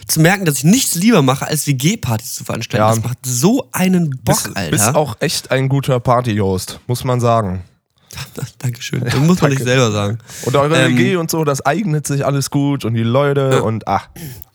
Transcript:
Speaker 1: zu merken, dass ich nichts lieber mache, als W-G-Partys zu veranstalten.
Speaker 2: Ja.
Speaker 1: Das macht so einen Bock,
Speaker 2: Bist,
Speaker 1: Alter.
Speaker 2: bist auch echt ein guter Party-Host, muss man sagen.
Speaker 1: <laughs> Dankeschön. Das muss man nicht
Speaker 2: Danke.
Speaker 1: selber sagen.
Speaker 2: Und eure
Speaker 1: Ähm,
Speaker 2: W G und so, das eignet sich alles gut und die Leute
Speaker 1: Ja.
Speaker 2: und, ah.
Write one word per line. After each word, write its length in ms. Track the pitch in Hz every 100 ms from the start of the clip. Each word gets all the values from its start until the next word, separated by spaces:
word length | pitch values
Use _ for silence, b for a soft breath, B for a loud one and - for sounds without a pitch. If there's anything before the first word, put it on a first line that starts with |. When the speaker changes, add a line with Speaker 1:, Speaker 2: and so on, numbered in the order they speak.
| -
Speaker 1:
zu 120 | 156
merken, 240 | 160 196
dass 140 | 180 139
ich 60 |
nichts 320 | 151 247 - 170
lieber 260 | 208 226
mache, 240 | - - -
als 200 | 151 -
W-G-Partys 640 | 131 147 220 123 110 -
zu 100 | -
veranstalten. 400 | - - 113 110 107
Speaker 2:
Ja. 80 |
Speaker 1:
Das 100 | 113
macht 140 | 113 127
so 440 | 127 120 165 254 -
einen 380 | - 185 185 160 127
Bock, 200 | 113 214
Speaker 2:
Bist, 140 | - -
Speaker 1:
Alter. 140 | 92
Speaker 2:
bist 220 | 156 107 151
auch 200 | 147 -
echt 300 | 151 - -
ein 160 | 131 135
guter 320 | 139 131 127
Party-Host, 800 | 131 120 123 104 98 92 - - -
muss 160 | 123
man 160 | 131 123
sagen. 420 | 117 113 101 92 90 _ _ _ _
Speaker 1:
<laughs> 480 | - - - - -
Dankeschön. 460 | 123 120 - -
Das 100 | 123
muss 260 | 127 156 180
man 100 | 143
nicht 100 | 135
Speaker 2:
Danke. 100 | 123
Speaker 1:
selber 200 | 131 117
sagen. 260 | 104 101 113 B B
Speaker 2:
Und 140 | - 143
eure 200 | 139 143
Speaker 1:
Ähm, 200 | 131 123
Speaker 2:
W 40 |
G 120 | 120 180
und 140 | 160
so, 140 | 160
das 160 | 151 135
eignet 440 | - 160 202 151 143
sich 180 | 139 139
alles 240 | 139 135
gut 340 | 143 139 139
und 100 | 110
die 100 | 113
Leute 460 | 113 127 143 139 135
Speaker 1:
Ja. 60 | 131
Speaker 2:
und, 260 | 110 110 -
ah. 160 | 98 - - 147 B -